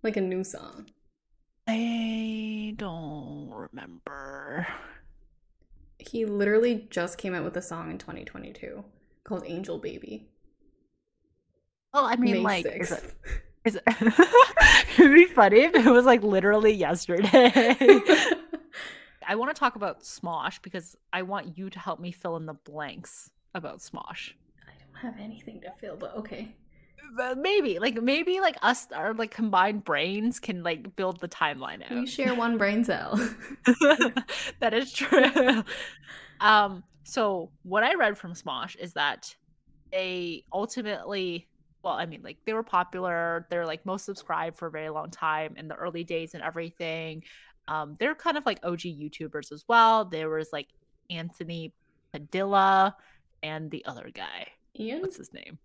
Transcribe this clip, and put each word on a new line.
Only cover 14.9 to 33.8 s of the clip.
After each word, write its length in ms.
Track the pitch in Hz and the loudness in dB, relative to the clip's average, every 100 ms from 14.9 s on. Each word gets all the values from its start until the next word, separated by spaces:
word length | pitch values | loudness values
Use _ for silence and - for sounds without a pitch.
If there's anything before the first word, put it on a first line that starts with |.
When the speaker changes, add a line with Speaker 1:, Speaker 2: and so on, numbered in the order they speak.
| - | 8
Speaker 2:
it'd 160 | 320 | 12
be 100 | 294 | 12
funny 360 | 359 - 202 208 | 10 8 8 10
if 140 | 311 | 8
it 160 | 330 233 | 6 8
was, 140 | 240 | 8
like, 180 | 247 240 | 8 6
literally 500 | 208 190 190 214 214 | 6 2 4 6 4
yesterday. 1040 | 208 156 175 - 175 202 262 247 269 233 254 | 4 0 -2 -2 0 6 8 8 6 4 6
Speaker 1:
<laughs> 0 | 269 381 - 320 - 339 - 320 - - - - - _ - | 8 8 8 4 4 -2 -6 -16 -14 -16 -16 -18 -20 _ -6
Speaker 2:
I 100 | 208 | -4
wanna 180 | 254 | -4
talk 220 | 302 262 233 | -2 -2 -2
about 260 | 202 - | -8 -8
Smosh 580 | - - 170 160 147 - | -14 -12 -8 -6 -6 -8
because 360 | - 180 165 - _ | -14 -14 -14 -20 _
I 80 | 180 | -8
want 340 | 185 202 175 160 | -6 -8 -10 -12
you 140 | 190 | -14
to 80 | 185 | -12
help 200 | 196 170 | -10 -10
me 140 | 180 | -10
fill 240 | 175 185 165 | -10 -8 -8
in 80 | |
the 100 | 160 | -10
blanks 760 | 151 - 147 143 - - - - _ _ | -14 -16 -14 -12 -14 -16 -16 -18 _ _
about 240 | 185 165 - | -14 -12 -16
Smosh. 540 | - - - - - - _ _ - | -16 -14 -14 -16 -18 -20 _ _ -20
Speaker 1:
I 60 | - | -20
don't 280 | _ - 247 | _ -16 -16
have 80 | 214 | -14
anything 400 | 208 226 - 214 | -16 -16 -20 -20
to 100 | - - | -20 -16
fill, 160 | 185 180 | -16 -14
but 200 | - 214 | -12 -12
okay. 400 | 214 - 220 - _ _ _ _ 285 233 | -14 -14 -16 -18 _ _ _ _ -18 -8
Speaker 2:
But 200 | 254 254 | -6 -4
maybe, 420 | 320 415 285 175 | -2 0 0 -2
like, 240 | 226 226 | -4 -2
maybe, 380 | 240 285 339 370 | -2 -2 -2 0
like, 160 | 370 - | 0 0
us, 240 | 214 247 - | 0 0 -6
our, 220 | - 175 | -6 -6
like, 180 | 220 220 | -4 -6
combined 540 | - 220 190 190 208 | -4 0 2 2 0
brains 560 | 196 147 170 196 220 247 | -2 -2 -2 -2 -4 -4
can, 220 | - 185 | -8 -6
like, 340 | 170 165 160 - | -4 -6 -8 -6
build 240 | 185 170 | -6 -6
the 80 | 175 | -12
timeline 560 | - 156 135 131 90 | -4 -4 -4 -10 -12
out. 60 | - | -8
Speaker 1:
We 160 | 240 254 | -6 -6
share 280 | - 262 | -4 -2
one 220 | 240 233 226 | 0 -2 0
brain 280 | 202 214 | 0 0
cell. 360 | 226 175 - 208 | 0 -2 -2 -2
<laughs> 40 | 233 - - 277 - | -2 -8 -16 -4 2
Speaker 2:
<laughs> 920 | 240 | 4